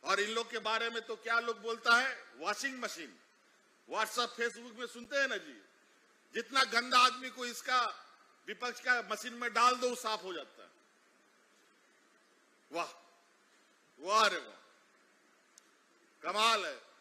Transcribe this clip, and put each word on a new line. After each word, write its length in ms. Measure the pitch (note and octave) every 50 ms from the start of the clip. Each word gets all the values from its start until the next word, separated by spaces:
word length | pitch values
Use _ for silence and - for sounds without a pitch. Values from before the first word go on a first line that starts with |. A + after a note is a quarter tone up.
| -
और 160 | - F#3+ G3
इन 100 | G3+ G#3+
लोग 200 | A3 A3+ A#3 A3+
के 80 | A#3+ A3+
बारे 300 | G3+ G#3+ A3 A3 A#3 A#3
में 120 | A#3 A#3
तो 140 | A3 - A3+ G#3
क्या 220 | - A3+ A#3 A#3
लोग 220 | A#3+ A#3+ A3+ G#3
बोलता 340 | G3+ A3+ A3+ A3+ - A#3+ A#3
है, 200 | A#3+ B3+ C4+ B3 - - - - B2
Washing 400 | D3+ F#3 G#3 - - C#4 C4 B3+ A#3+
machine। 300 | G#3 - D#3+ E3 B2 - - _ _ _ _ _ _ _ _ _ _ _ _ _ -
WhatsApp, 420 | C#3+ G3 A3 G#3+ - B3 A#3+ A#3 -
Facebook 440 | - A#3 A#3 A#3 A3+ A#3 B3 A3 A3
में 80 | B3 A#3
सुनते 300 | - A#3+ A#3 G#3+ C#4+ C#4
हैं 100 | C#4 C4
ना 100 | A#3 G3
जी, 200 | E3 D3+ C3 G#2+ G2 _ _ _ _ _ _ _ _ _ _ _ _ _ -
जितना 280 | G#3+ A3+ - C4 C4+ C4 G#3+
गंदा 280 | G#3 A#3 A#3+ B3+ B3+ B3+
आदमी 300 | B3 B3+ B3 B3+ C4 B3+
को 160 | G#3+ B3+ B3
इसका 360 | A#3+ A#3 - - - B3+ B3+ A#3+ G#3+ - - - - - _ _ _ _ _ _ -
विपक्ष 320 | G#3+ - B3+ B3 A#3 -
का 200 | - B3+ B3 A#3+ A3 F#3+
मशीन 220 | G#3+ G#3 - B3 A#3
में 200 | A#3+ B3 A#3+ G#3
डाल 220 | A3+ A#3+ B3 B3+
दो, 180 | B3+ B3 B3 B3
साफ 280 | - - A3 A3 G#3 F#3
हो 100 | F#3+ F3+
जाता 300 | D#3 C3+ - - - G2
है। 60 | E2+ _ _ _ _ _ _ _ _ _ _ _ _ _ _ _ _ _ _ _ _ _ _ _ _ _ _ _ _ _ _ _ _ _ _ _ _ _ _ _ _
वाह, 160 | C#3 E3 E3+ - - - - - _ _ _ _ _ _ _ _ _ _ _ _ _ _ _ _ _ -
वाह 280 | C#3+ F3+ G#3 A3 A3 G3+
रे 100 | F#3 D#3+
वाह, 220 | C3 - - - - - _ _ _ _ _ _ _ _ _ _ _ _ _ _ _ _ _ - _ _ _ _ _ _ _ _ _ _ _ _
कमाल 440 | - D#3+ F#3 G#3 A3 A3+ A3+ G#3+ F#3
है। 140 | D#3+ C3+ A#2 - - - _